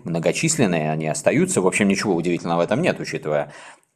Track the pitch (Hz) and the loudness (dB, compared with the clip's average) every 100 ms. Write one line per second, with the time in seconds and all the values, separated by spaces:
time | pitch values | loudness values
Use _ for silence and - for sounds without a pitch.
0 | - 85 85 - 165 - 110 85 78 78 | -6 -2 0 0 0 2 2 2 0 -2
1 | 78 78 - 113 175 107 92 - 101 98 | -2 -2 -2 0 0 2 2 2 2 2
2 | 113 85 85 82 92 85 85 135 175 76 | 0 0 0 -2 0 0 2 2 0 0
3 | 78 76 78 73 71 - - - _ | -4 -6 -2 -2 -2 -8 -20 -20 _